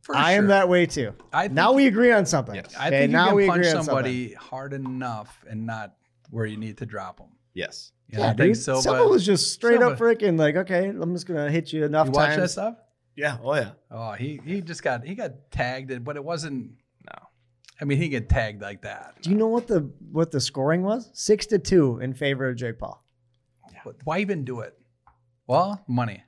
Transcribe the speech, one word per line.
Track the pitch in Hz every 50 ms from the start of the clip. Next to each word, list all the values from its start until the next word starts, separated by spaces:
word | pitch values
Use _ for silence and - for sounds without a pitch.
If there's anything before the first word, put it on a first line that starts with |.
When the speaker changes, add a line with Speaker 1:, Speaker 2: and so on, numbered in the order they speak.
Speaker 1:
For | _ - -
Speaker 2:
I | 135 147 165 185
am | 202 208
Speaker 1:
sure. | 196
Speaker 2:
that | 196 196 190
way | 180 180 180 175
too. | - - 147 123 104 - - - _
Speaker 1:
I | - 147 185
think | 202 131
Speaker 2:
Now | 147 175 226 262
we | 277 277
agree | 262 196 220 240 240
on | 233 208 185
something. | - 165 147 120 120 101
Speaker 3:
Yes. | 95 - - -
Speaker 1:
I | - 139
Speaker 2:
Okay, | 131 139 135
Speaker 1:
think | 143 143
you | 147
Speaker 2:
now | 165 175
Speaker 1:
can | 190 -
Speaker 2:
we | 202 196
Speaker 1:
punch | 190 170 175
Speaker 2:
agree | 175 170
on | 160 170 160
something. |
Speaker 1:
somebody | 151 131 135 127 127 127 123 123 110 -
hard | - - - - 131 135 139 139
enough | 135 135 131 127 127 131 123 113 107 107 - - _ _ -
and | 113 110 113
not | 113 113 110 107 98 _ _ _ _ _ _ _ _
where | - 113 113
you | 107 107
need | 107 110 110 104 -
to | 127
drop | 117 110 101 95 92 87 -
'em. | - _ _ _ _ _ _
Speaker 3:
Yes. | 92 85 - - - - - _ _ _ _
Speaker 1:
And | - 110
Speaker 2:
Yeah, | 110
Speaker 1:
I | 113 110
think | 110 135 185 226
Speaker 2:
dude. |
Speaker 1:
Silva | 226 - - 131 131
Speaker 2:
Silva | 131 - - - 480
was | 415 392 349 175
just | 202 196 160 - - -
straight | - - 233 233 233
up | 247 240 131
Speaker 1:
Silva | 117 226 233 226
Speaker 2:
freaking | 226 214 202 170 160
like, | 156 147 143
"Okay, | 180 190 180 190 175 190
I'm | 196 208 185 165 165 180
just | 175 175
gonna | 185 175 151 147 143
hit | 151 170 160 -
you | - 156 151
enough | 147 147 156 156
Speaker 1:
You | 135 131
watch | 143 151 147
Speaker 2:
times." | 151 151
Speaker 1:
that | 180 175
stuff? | - 190 196 226 233 _ _ _ _ _ _ _ _
Speaker 4:
Yeah. | 147 147 147 135 117 117
Oh, | 127 147
yeah. | 151 117 98 - _ _ _
Speaker 1:
Oh, | 117 113 113 110 101
he, | 98 120 143 151 135 -
he | 147 185 202
just | 180 165 170 - -
got, | 156 127 120 127
he | 151 196
got | 226 226 160 117 - _ _
tagged, | - - 123 123 127 131 135 131 131 123 117
but | 143 147
it | 147 139
wasn't | 160 175 160 156 160 139 127 - 120 117 _ _ _ _ _ _
Speaker 3:
No. | - - - _ _ _ _ _ _ _ _ _ - _ _
Speaker 1:
I | 151
mean, | 143 143
he | 139 135 151
get | 139 120 110 -
tagged | - 135 113 107 104 101
like | 101 101 101 - -
that. | 104 101 - - - - _
Speaker 2:
Do | - 165
you | 196
know | 214 220
what | 220 226 240 233
the, | 240 220 170 147 - - - - -
what | - 156 165 160
the | - 139
scoring | 120 - - 139 135 147 160 175 185
was? | 196 214 254 226 - _
Six | - - - 214 208 -
to | - 220 196
two | - - 190 180 147 131 117 117
in | 127 127 127
favor | 123 151 139 139 127 135
of | 127 123
Jake | 117 127 117 113 120
Paul. | - - 98 _ _ _ _ _ _ _ _ _ _ _ _ _ _ - - - -
Speaker 1:
Wh-, | - 123 _ 135
why | 151 156 190
even | 208 196 196 160 135
do | 123 123 117
it? | 107 - _ _ _ _ _ _ _ _ _ _ _ _ _ _ _
Well, | - 123 147 180 196 208 190 _
money. | - 123 123 120 110 98 101 _